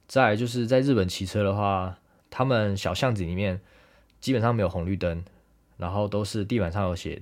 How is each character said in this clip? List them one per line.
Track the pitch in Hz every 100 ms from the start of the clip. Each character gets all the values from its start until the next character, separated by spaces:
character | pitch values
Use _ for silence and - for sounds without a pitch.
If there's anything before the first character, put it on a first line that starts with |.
| -
再 | 135 123
来 | 107
就 | 120
是 | 123 113
在 | 127
日 | 139
本 | 120 92
骑 | - 95
车 | 107
的 | 98 101
话， | 101 98 92 92 _ _ -
他 | -
们 | 131 120 104 98
小 | -
巷 | 90 131 107
子 |
里 | 85
面 | 90 101 92 - - - _ _ _
基 | -
本 | 127
上 | 113
没 | 117
有 | 92
红 | 87 85
绿 | 95
灯， | 87 82 87 - _ _ _ -
然 | 87
后 | 101 104
都 | 101 101
是 | 110
地 | 98 120
板 | 90
上 | 92 95
有 | 87
写 | 92 -